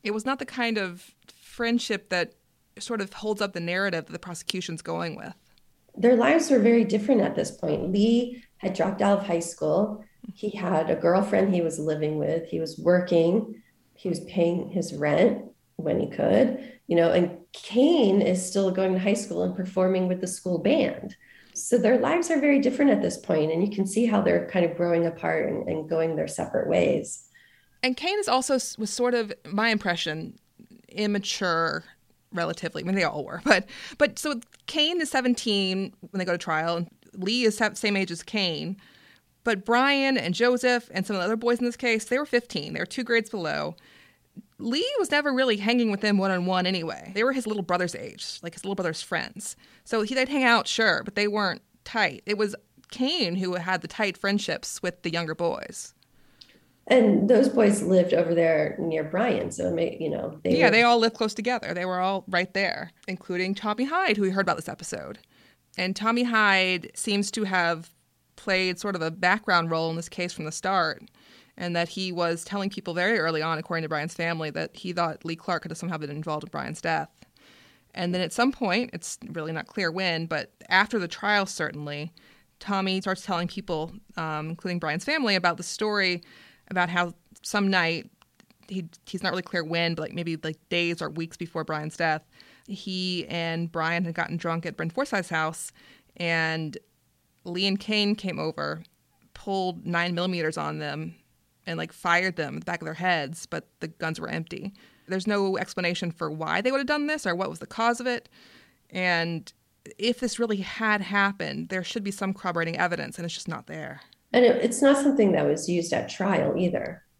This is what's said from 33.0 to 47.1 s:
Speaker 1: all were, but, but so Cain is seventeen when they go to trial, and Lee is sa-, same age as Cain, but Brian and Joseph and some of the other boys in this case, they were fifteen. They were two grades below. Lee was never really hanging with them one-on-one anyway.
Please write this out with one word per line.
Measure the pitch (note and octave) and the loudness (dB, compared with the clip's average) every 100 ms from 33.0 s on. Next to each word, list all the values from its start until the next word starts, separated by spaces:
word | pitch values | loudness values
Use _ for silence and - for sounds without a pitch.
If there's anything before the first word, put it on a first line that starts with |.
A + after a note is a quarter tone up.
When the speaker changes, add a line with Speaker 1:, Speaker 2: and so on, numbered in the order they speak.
Speaker 1:
all | E3 D3+ | 0 -2
were, | C3+ E3+ | -8 -4
but, | - F#3 - - - - | 4 4 4 -16 -16 0
but | D4 - | 0 2
so | D4+ A#3+ - - - | -4 -4 -8 -18 -6
Cain | D4+ D4+ F4 | 0 0 0
is | D4+ | 0
seventeen | C4 B3 A#3+ A#3 G3+ F#3+ F#3+ G3 _ | 0 2 0 0 0 0 -2 -4 _
when | F#3 G3 | -10 -6
they | |
go | F3+ | -2
to | F3 | -2
trial, | - D#3 E3 E3+ | -2 -2 0 -2
and | E3+ _ - | -4 _ -20
Lee | F#3+ F#3 F3+ | -6 -2 2
is | A3+ G#3 | 2 2
sa-, | G#3+ | -2
same | - G#3 G3 | 0 0 0
age | F#3 | -2
as | E3+ | -6
Cain, | - G#3+ F#3 D3+ D#3+ G3 - _ - _ _ _ | -6 -2 -2 -2 -6 -8 -14 _ -20 _ _ _
but | - G3+ | -2 -2
Brian | G3+ A#3 C#4 C#4 C4+ C4 | 2 4 4 4 2 2
and | E3+ | 0
Joseph | E3+ A#3+ B3 B3+ B3 A#3+ | 2 2 4 2 0 -2
and | F#3 F#3+ | -6 -2
some | G3 | -2
of | |
the | F3+ | 0
other | A3+ | 0
boys | A#3+ A#3+ | 0 2
in | A#3+ | 0
this | A#3 | 0
case, | B3 A3 - | 0 0 0
they | B3+ | -2
were | D4 | 2
fifteen. | A#3+ A#3+ F3 D3+ | 0 0 -8 -6
They | D3+ | -6
were | F3 | -6
two | - | -6
grades | A#3+ A#3 A3+ | 0 0 0
below. | G#3 D#3+ D3 D3+ E3 - - - _ _ - _ - | -6 -4 -4 -4 -8 -20 -20 -20 _ _ -20 _ -8
Lee | A#3 C#4 A#4+ C#5+ | -2 -2 0 -2
was | E4 | 0
never | D4 D4 | 2 2
really | B3+ C4 G#3 | 2 2 2
hanging | G3+ B3 A3+ | 2 2 2
with | G3 | 2
them | G#3+ G3+ | 2 4
one-on-one | F#3+ F3+ F3+ F#3 F3+ | 2 0 2 2 2
anyway. | F#3 D#3+ - F3+ | 0 -4 -8 -8